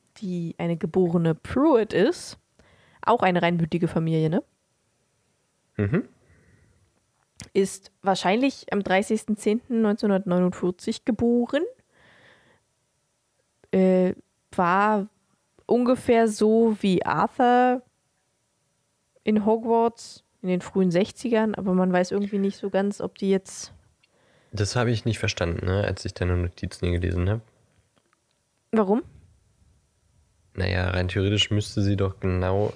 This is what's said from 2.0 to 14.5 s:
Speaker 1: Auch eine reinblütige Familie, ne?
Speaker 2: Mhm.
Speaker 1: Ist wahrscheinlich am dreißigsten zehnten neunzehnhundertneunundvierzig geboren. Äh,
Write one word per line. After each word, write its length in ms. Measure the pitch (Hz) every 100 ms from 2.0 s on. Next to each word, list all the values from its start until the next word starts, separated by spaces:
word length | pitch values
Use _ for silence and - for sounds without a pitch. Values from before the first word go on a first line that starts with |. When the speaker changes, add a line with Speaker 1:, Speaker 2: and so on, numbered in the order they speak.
| 247 349 - - _ _ _ _ _ -
Speaker 1:
Auch 200 | - 170
eine 200 | 190 175
reinblütige 460 | 170 175 160 170 170
Familie, 420 | 170 160 160 156
ne? 140 | 196 - _ _ _ _ _ _ _ _ _ _ _ _ -
Speaker 2:
Mhm. 300 | 98 165 - _ _ _ _ _ _ _ _ _ _ _ _ - -
Speaker 1:
Ist 380 | 190 196 - - _
wahrscheinlich 720 | 190 185 180 220 269 - -
am 80 | 202
dreißigsten 560 | 196 190 214 220 - 208
zehnten 440 | 208 226 - 226
neunzehnhundertneunundvierzig 1200 | 214 208 208 190 196 180 180 - 180 180 - - -
geboren. 580 | 214 233 240 240 277 440 - _ _ _ _ - _ _ _ _ _ _ _ _ _ _ _ _ _ -
Äh, 420 | 190 185 185 185 - - _ _